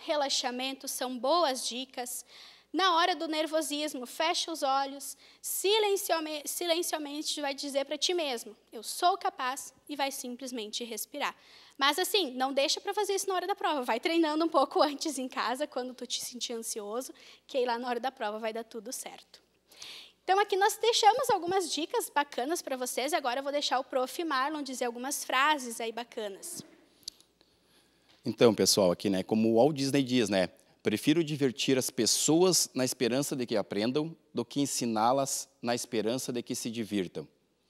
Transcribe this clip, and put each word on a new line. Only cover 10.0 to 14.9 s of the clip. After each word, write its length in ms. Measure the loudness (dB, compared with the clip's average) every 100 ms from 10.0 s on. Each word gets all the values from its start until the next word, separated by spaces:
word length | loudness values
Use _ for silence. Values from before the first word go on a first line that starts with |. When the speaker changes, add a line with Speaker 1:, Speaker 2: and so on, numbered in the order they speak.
| -4
Speaker 1:
simplesmente 720 | -4 -8 -8 -8 -6 -6 -6
respirar. 540 | -6 -8 -8 -4 -4 -6 -16 -20 -14 2
Mas 220 | 2 4
assim, 320 | 2 2 0
não 200 | 0 -2
deixa 300 | 2 0 0
pra 140 | -2
fazer 200 | -2 0
isso 140 | 0 0
na 60 |
hora 120 | -2 -2
da 80 |
prova, 280 | -2 0 0
vai 180 | 0 0
treinando 420 | 2 4 4 2
um 60 | 2
pouco 320 | 4 4 4
<laughs> 20 |
antes 360 | 2